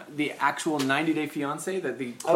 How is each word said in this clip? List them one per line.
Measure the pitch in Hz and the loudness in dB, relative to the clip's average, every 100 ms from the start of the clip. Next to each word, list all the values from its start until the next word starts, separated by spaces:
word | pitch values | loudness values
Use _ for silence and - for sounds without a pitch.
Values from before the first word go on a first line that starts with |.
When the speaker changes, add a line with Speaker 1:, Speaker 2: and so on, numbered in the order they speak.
| - | -6
Speaker 1:
the | 143 147 - | -4 -2 2
actual | 143 147 170 151 | 0 2 0 0
ninety | 135 139 160 | 2 2 2
Day | 156 147 | 0 -2
Fiancé, | 147 143 151 185 190 | -2 -2 -2 -4 -4
that | 147 117 | -4 -4
the | 120 120 | -8 -4
Speaker 2:
Oh, | - | 4